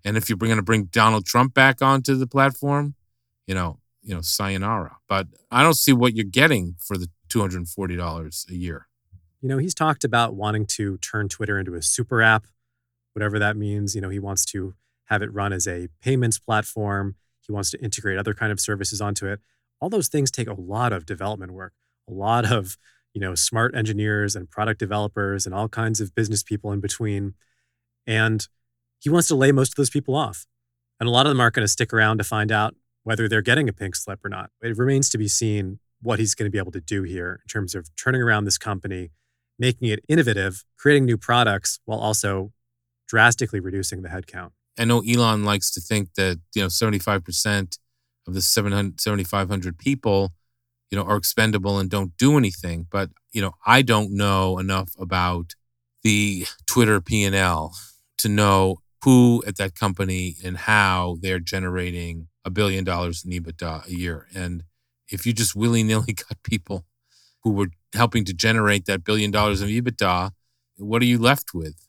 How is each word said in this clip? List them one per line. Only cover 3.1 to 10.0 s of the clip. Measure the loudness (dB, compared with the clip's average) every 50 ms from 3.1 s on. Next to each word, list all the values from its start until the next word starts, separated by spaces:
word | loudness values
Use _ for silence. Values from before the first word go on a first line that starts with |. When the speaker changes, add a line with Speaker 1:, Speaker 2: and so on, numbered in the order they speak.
| _ _ _ _ _ _ _
Speaker 1:
you | -4 -2
know, | -2 -2 -4 -6 _ _ _ _ _
you | _ -10 -8
know, | -8
sayonara. | -4 -4 -4 -2 -2 -2 -2 -2 -2 -2 -2 -2 -4 -8 -12 _ _ _
But | -2 -2 -2 -4 _ _ _ _
I | 4 6
don't | 6 6 6
see | 4 4 4
what | 4 6 4 2 2
you're | 0 -4
getting | 0 2 4 4 4 4 2 0 -4 -8 -10 -8
for | -6 -6 -6
the | -6 -8 _ _ _ _
two | -2 -2
hundred | -2 0 -4 -6 -8 -10
forty | -8 -8 -6 -6 -6
dollars | -6 -6 -6 -6 -8 -10 -10 -12 -12 -12 _
a | -10
year. | -8 -8 -8 -8 -10 _ _ _ _ _ _ -20 -20 _ _ _ _
Speaker 2:
You | -6 -4
know, | -2 -2
he's | -2 -4 -2
talked | -2 0 0 0 -2